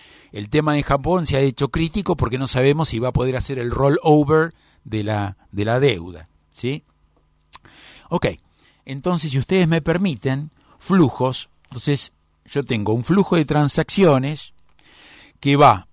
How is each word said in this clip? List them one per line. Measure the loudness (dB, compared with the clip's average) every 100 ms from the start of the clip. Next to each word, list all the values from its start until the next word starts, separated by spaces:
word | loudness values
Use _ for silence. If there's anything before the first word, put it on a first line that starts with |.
| -20 -20 _
El | -14 -4
tema | 0 2 0
de |
Japón | 0 -2 0 -2 0
se | 0
ha |
hecho | 0 -2 -4
crítico | -2 -4 -4 -4 -2
porque | -2 -4
no | -4
sabemos | 0 2 2 -2
si | -4
va | -2
a |
poder | -2 -2 -4
hacer | -6 -6
el | -4
rollover | 0 0 2 4 4 4 2 0 -6 _ _
de | -8 -6
la, | -2 -4 -4 -10 _
de | -6
la | -2 2
deuda, | 2 0 -8 -16 -20 _ _
¿sí? | -10 -8 -8 _ _ _ _ _ _ _ -20 -20 -20 -20 -20 -6
Ok, | -4 -4 -6 _ _ _ _
entonces, | -14 -8 -4 -2 -2
si | -4
ustedes | 0 0 2
me | 0
permiten, | 0 0 -2 -2 -4 -6 -8 _ _ _
flujos, | 0 4 4 2 -4 -4 -14 _ -20
entonces | -8 -4 -4 -4 _ _ _ -8
yo | -6 -4
tengo | -2 -2
un | -2
flujo | 2 2 2 0
de | 2
transacciones | 0 0 0 -2 4 4 4 0 -8 -14 -20 _ _ _ -20 -20 -20 -20 -4
que | 2 6
va | 6 6 -2